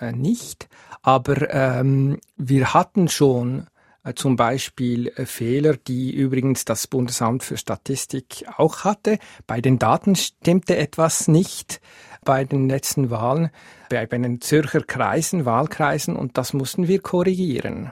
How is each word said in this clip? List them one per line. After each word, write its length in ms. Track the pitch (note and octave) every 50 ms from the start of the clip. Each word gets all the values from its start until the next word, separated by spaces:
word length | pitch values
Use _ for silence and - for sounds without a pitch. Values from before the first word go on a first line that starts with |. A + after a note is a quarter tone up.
äh, 120 | A#2+ A#2
nicht. 560 | A#2+ B2 C3+ F#3+ A#3+ A#3 - - - - - - _ - - - - -
Aber, 500 | - C3 C3 C3 B2+ C#3+ C#3 B2+ D3+ -
ähm, 680 | - C#3 C3+ C3 B2+ B2+ C3 C3+ C3+ C3+ C3+ C#3 D#3 - - _ _
wir 380 | - C3+ B2 C#3 C3+ B2 - -
hatten 340 | E3 F3+ - - G3+ F3 D#3
schon, 580 | - - D3 C3+ B2+ A#2+ A#2+ B2 C3 C#3 - - _ _ _ _ _ _ -
äh, 80 | C3 B2
zum 220 | - - C3+ B2+
Beispiel, 720 | A#2+ A#2 A2+ C3+ C3 - - - - B2+ B2 A#2+ A#2+ A#2+ A#2+ -
äh, 80 | C#3+ B2+
Fehler, 520 | - - - A#2 A#2 B2+ C#3+ D3 D#3 C#3
die 380 | - - - B2+ B2+ C3 C3 -
übrigens 500 | C#3+ C3+ C3 C3 B2+ B2 C3+ B2+ - -
das 200 | - - - -
Bundesamt 560 | - - C3 B2 A#2+ A#2+ - A#2+ A2+ B2 C3
für 140 | - - C3
Statistik 880 | A2+ - - A2+ - - - C#3 - - - - C3 - - - - - - -
auch 280 | - D3 D#3+ - - -
hatte. 340 | G3 G#3 - - G#3 G#3+ - - - - - -
Bei 160 | - A2+ A#2+
den 160 | A#2 C3 C3 A#2
Daten 360 | A#2+ A2 C#3+ - - G3+ F#3
stimmte 640 | - - - - _ - E3+ F3 F#3+ - - F3+
etwas 500 | - D3 - - - D#3+ D#3+ - - -
nicht 540 | - D#3 E3 F#3+ - - - - - - - _ - - - - - - - -
bei 200 | - C3+ C3+ C#3
den 240 | C3+ D3 C#3 C3+ C3
letzten 420 | C3+ C3+ - - - D3 C3+ A#2
Wahlen, 400 | A#2 G#2+ A2+ B2 C#3 E3 E3 D#3 - - - - - - - -
bei, 160 | A#2+ A2+ A2+
bei 120 | A2+ B2 A#2+
den 220 | B2 A#2+ A#2+ A#2+
Zürcher 420 | - - D3 D#3 D3 - - D3+
Kreisen, 640 | - - - B2+ A2+ G2 A2 E3 D#3+ - G3 F3 C3+
Wahlkreisen, 680 | A#2+ A2+ B2 D#3 D#3 - - D3+ C#3+ D3+ D3 - E3+ -
und 220 | - C#3 C3 -
das 160 | - C3 -
mussten 340 | - C#3 C3 B2 - - F3+
wir 140 | E3 G3 G3
korrigieren. 920 | - - F#3 F3 F3+ F#3+ F#3+ F3+ F#3 D#3+ A#2+ - - - - - - B2+